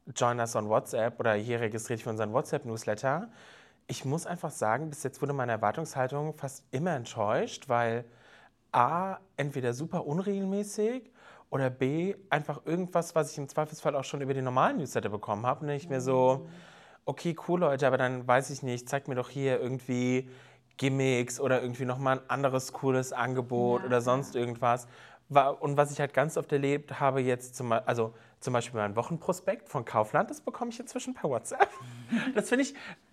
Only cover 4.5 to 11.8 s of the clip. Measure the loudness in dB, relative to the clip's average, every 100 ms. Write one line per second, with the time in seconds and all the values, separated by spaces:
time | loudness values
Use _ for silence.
4.5 | -2 0 0 -2 -6 -8 -4 -4 -2 -2
5.5 | 2 0 0 -4 -2 -2 -2 -4 -6 -10
6.5 | -10 -8 -4 -2 -2 -4 -2 0 2 0
7.5 | -6 0 2 2 0 -6 -16 -20 -20 -20
8.5 | _ _ 4 4 2 -4 -6 -8 -6 -4
9.5 | -2 -2 -2 -4 -4 -2 -2 -2 -2 -2
10.5 | -2 -4 -2 -2 -2 -10 _ -20 -20 -6
11.5 | 0 0 0